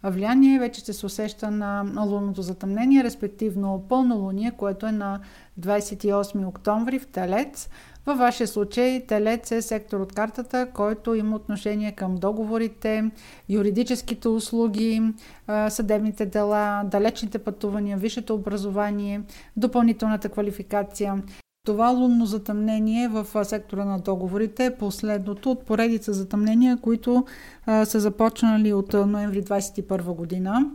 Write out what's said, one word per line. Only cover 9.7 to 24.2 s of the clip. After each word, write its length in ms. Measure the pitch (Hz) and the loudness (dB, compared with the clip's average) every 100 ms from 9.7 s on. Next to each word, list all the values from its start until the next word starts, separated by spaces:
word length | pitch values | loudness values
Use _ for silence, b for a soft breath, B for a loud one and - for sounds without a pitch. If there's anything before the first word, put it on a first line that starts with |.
| 220 214 202 | -6 -4 -6
от 120 | 190 | -4
картата, 560 | - 220 220 240 254 254 | -4 -4 -4 -4 -4 -4
който 400 | 247 208 214 233 | -2 -2 -2 -2
има 220 | 226 214 214 | 0 0 -2
отношение 560 | - 208 208 208 208 | -4 -4 -2 -2 -4
към 220 | 202 190 | -4 -4
договорите, 960 | 185 190 214 214 226 226 220 220 214 220 214 B B - | -2 -2 -2 -2 -2 -2 -2 -2 0 -2 -4 B B -2
юридическите 800 | 202 202 202 247 247 - 233 233 | 2 2 2 0 -2 -4 -2 0
услуги, 760 | 220 214 233 233 208 226 220 220 220 B B - | 0 0 0 0 2 0 2 0 -2 B B -4
а, 240 | 214 214 | 0 0
съдебните 560 | 214 202 214 214 208 208 | 0 0 2 2 -2 -2
дела, 560 | 208 208 208 208 202 | 0 2 2 2 0
далечните 540 | 202 202 220 - 214 - | 0 2 2 0 -6 -4
пътувания, 580 | 208 208 208 208 202 196 | -6 -6 -4 -2 -2 -2
висшето 380 | 214 240 214 | -2 -4 -4
образование, 880 | 220 202 202 202 196 208 202 202 202 214 B B - | -4 -2 -4 -2 -2 0 -2 -4 -6 -8 B B -2
допълнителната 720 | 240 247 233 220 220 214 208 | 0 4 4 4 0 0 -2
квалификация. 960 | 208 208 202 190 202 202 - 202 196 196 B - _ - | -2 -4 -4 -2 -2 -2 -4 -2 -2 -6 B -20 _ -4
Това 220 | 208 233 | 2 4
лунно 380 | 247 254 240 226 | 4 4 4 4
затъмнение 840 | 214 208 208 214 220 214 226 247 | 0 -4 -2 0 2 2 2 0
в, 180 | 220 214 | -2 -2
а, 100 | 214 | -2
сектора 400 | 202 214 214 196 | -2 -4 -4 -4
на 140 | 202 190 | -2 -2
договорите 680 | 185 185 | -2 -2